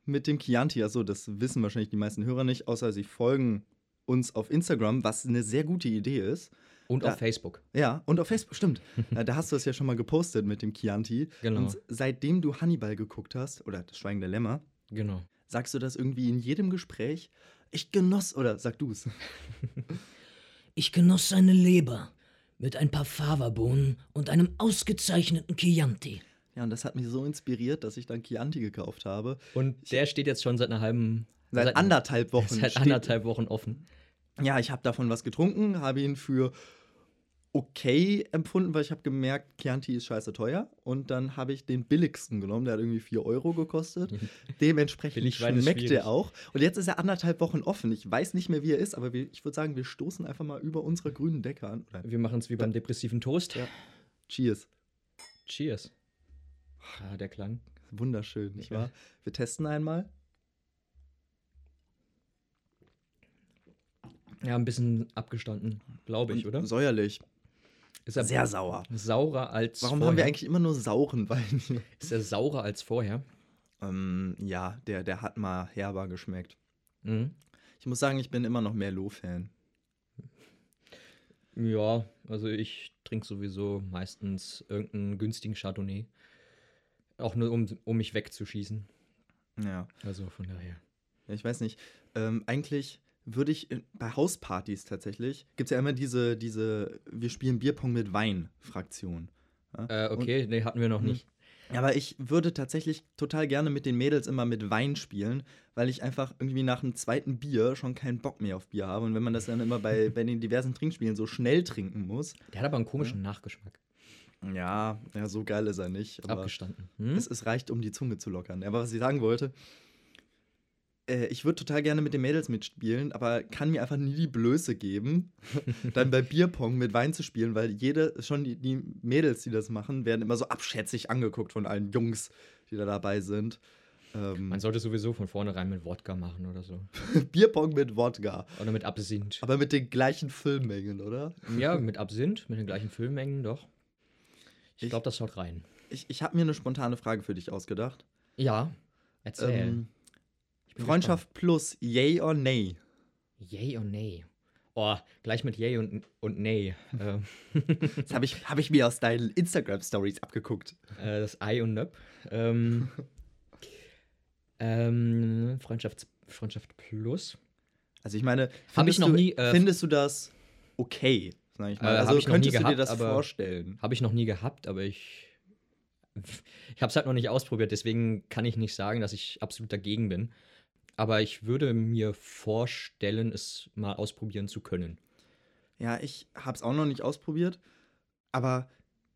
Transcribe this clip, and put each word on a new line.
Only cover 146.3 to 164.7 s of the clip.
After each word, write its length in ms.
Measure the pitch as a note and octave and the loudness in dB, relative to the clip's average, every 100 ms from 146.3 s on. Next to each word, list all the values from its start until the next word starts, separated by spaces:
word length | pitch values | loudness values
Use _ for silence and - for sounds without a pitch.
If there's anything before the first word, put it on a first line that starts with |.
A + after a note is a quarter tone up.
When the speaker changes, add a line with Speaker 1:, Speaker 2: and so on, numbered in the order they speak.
Speaker 1:
mir 80 | E3+ | 2
eine 140 | D#3+ D3+ | 2 0
spontane 420 | B2+ C3+ B2 A#2+ | -4 -2 -2 -2
Frage 240 | A2+ A2+ | -2 -2
für 140 | F#2+ F2+ | -2 -6
dich 160 | F2 | -6
ausgedacht. 540 | G2 - G2 B2 - _ _ _ - | -8 -6 -4 -4 -6 _ _ _ -2
Speaker 2:
Ja, 340 | C3 G#2+ D#3 - _ _ _ _ | 0 2 -2 -6 _ _ _ _
erzähl. 260 | A#2 - A#2+ | -12 -2 0
Speaker 1:
Ähm, 360 | A#2+ A#2+ A#2 A2+ _ _ _ _ _ _ _ _ | 2 0 -2 -6 _ _ _ _ _ _ _ _
Speaker 2:
Ich 60 | |
bin 120 | - A#2 | -6 2
Speaker 1:
Freundschaft 400 | E3 F#3 E3+ - - | 4 4 2 0 0
Speaker 2:
gespannt. 40 | |
Speaker 1:
Plus, 380 | F3 E3 - - | 4 4 2 -4
yay 400 | A#2+ A#2+ C#3 E3+ | 0 4 6 4
or 140 | D#3+ | 4
nay? 420 | D#3 C3 B2+ F#2+ E2+ _ _ _ _ _ - | 2 4 2 2 -4 _ _ _ _ _ -20
Speaker 2:
Yay 400 | F2+ G2 B2+ A#2 | -14 -8 -6 -4
or 60 | |
nay? 420 | G#2 G#2 A2 E2+ E2 _ _ _ _ | -4 -6 -6 -10 -16 _ _ _ _
Oh, 240 | - G#2+ G2+ - _ | 0 0 0 -4 _
gleich 220 | A2+ A2+ | -2 -2
mit 140 | B2 G#2 | -2 -2
yay 200 | A#2 A#2+ | 0 0
und, 300 | A2 G2+ - - | -2 -6 -12 -8
und 180 | G#2+ F#2+ | -6 -2
nay. 340 | G#2+ A2 G2 F2 - A#2+ | 0 0 0 -6 -8 -6
Ähm. 240 | G#2 G2+ G2+ - - | -4 -4 -6 -12 -2
<laughs> 100 | D#3 - D#3 C#3+ - | 0 2 0 0 -4
Speaker 1:
Das 160 | - B2 | -2 0
hab 80 | |
ich, 260 | C3 - - | 0 -2 -2
hab 80 | D3 | 0
ich 140 | C#3+ | 6
mir 160 | D3 A#2+ | 6 6
aus 120 | A#2 | 4
deinen 300 | A#2 A#2 A2+ | 2 2 0
Instagram-Stories 920 | - F3 E3 - G2+ - G#2 G2 F#2+ | 2 2 2 0 -4 -2 0 0 -2
abgeguckt. 520 | - A2 - G#2+ - - - G#2 | -6 -6 -4 -6 -6 -20 -20 -10
Speaker 2:
Äh, 200 | G#2+ G#2+ | -4 -2
das 180 | G#2+ - | -2 -4
Ei 220 | G#2 A#2+ | 0 2
und 140 | A2+ G#2+ | 2 0
Nöp. 200 | E3+ - - - - | -4 -8 -20 -20 -8
Ähm, 580 | A2+ A#2 A#2 A#2 A#2 B2+ - | 0 2 4 2 2 -2 -6
<laughs> 40 | C3+ - - _ _ - - - - _ _ _ _ _ _ - | -16 -16 -20 _ _ -20 -20 -20 -20 _ _ _ _ _ _ -6
ähm, 960 | A2+ | -2